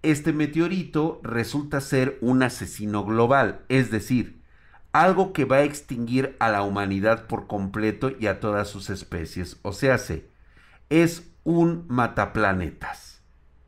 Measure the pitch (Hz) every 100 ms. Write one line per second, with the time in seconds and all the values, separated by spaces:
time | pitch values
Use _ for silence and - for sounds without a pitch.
0 | 156 147 160 151 151 156 170 190 147 156
1 | 160 165 113 117 117 147 147 143 135 139
2 | 131 - 117 131 127 - 85 - 104 104
3 | 98 113 117 139 110 - - 131 117 110
4 | - 123 - - - - - - - 147
5 | 175 185 190 175 120 135 147 147 - 120
6 | 117 127 135 - 117 104 101 101 98 98
7 | 107 113 - 113 98 104 95 107 107 104
8 | 131 135 107 95 110 104 104 101 98 95
9 | - 87 80 - 85 - 101 98 135 127
10 | - 78 - _ - - _ - _ 160
11 | 165 170 - - - 170 170 170 - 123
12 | 117 - 98 110 104 92 82 - - -
13 | - - _ _ _ _